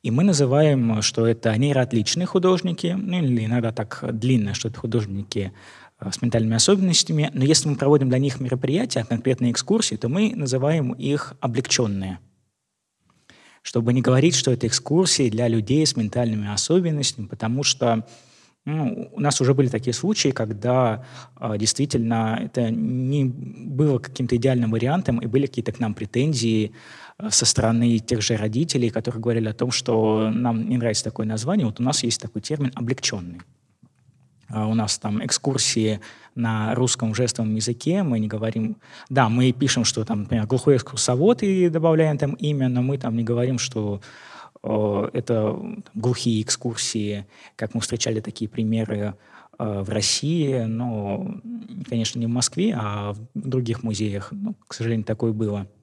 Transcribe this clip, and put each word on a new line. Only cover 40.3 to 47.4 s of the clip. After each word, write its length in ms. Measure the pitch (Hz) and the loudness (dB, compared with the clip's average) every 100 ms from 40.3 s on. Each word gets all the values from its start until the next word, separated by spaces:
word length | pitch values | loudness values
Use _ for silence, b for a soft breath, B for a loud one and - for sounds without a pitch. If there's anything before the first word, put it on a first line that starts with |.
| 117 107 | -2 0
глухой 300 | 127 - 131 | 2 4 4
экскурсовод, 640 | - 123 - 127 190 240 | 2 -4 0 4 4 4
и 280 | 202 190 175 | 2 2 2
добавляем 480 | 165 165 160 156 143 | 4 4 4 2 2
там 160 | 139 | -2
имя, 340 | - 151 147 127 | -2 -2 0 2
но 140 | 123 | 2
мы 160 | 127 139 | 0 -2
там 180 | 127 113 | -2 -2
не 80 | |
говорим, 340 | 113 120 127 123 | 0 0 0 0
что, 440 | - 113 104 101 B B B B B - | -2 -2 -2 -4 B B B B B -12
э, 460 | - 107 107 101 107 | -2 0 0 0 -2
это, 380 | 123 - 113 107 | -4 -2 0 0
там, 320 | - - - - | -2 -8 -12 -12
глухие 480 | 110 120 120 120 110 | -4 -2 0 0 0
экскурсии, 840 | 107 - 120 110 - 110 104 101 101 B | -2 -4 -4 -6 -6 -4 -4 -6 -10 B